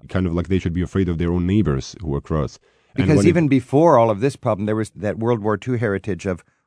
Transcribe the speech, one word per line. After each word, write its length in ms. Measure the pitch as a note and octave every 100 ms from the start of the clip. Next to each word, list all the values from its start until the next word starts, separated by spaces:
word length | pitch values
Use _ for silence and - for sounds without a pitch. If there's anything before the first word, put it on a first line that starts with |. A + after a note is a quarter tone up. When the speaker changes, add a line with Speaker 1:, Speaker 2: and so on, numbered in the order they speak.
| -
Speaker 1:
Kind 160 | F#2+ F#2
of 60 |
like 140 | E2+ F2
they 100 | F#2+
should 140 | F2+
be 80 | E2+
afraid 280 | E2+ G2 F2+
of 80 | E2
their 140 | E2+
own 140 | F2+ F2
neighbors 480 | G#2 D#2+ C#2 - -
who 80 | D#2+
were 120 | C#2
Croats. 360 | - D#2+ C#2+ - _ _ _ -
And 100 | F#2+
Speaker 2:
Because 100 | D3+
Speaker 1:
when 80 | -
it 40 |
Speaker 2:
even 180 | E3 D3+
before 500 | C3 B2 C#3 E3+ C3
all 140 | A2+
of 80 | G2
this 160 | C3 -
problem, 320 | B2 G2 G#2+
there 80 | G#2+
was 160 | G#2+ -
that 220 | G2+ F#2
World 220 | A2+ A#2
War 160 | G#2 G#2
Two 160 | B2
heritage 540 | A#2+ A2+ G2 G#2+ F2 G2
of, 160 | F2 _ _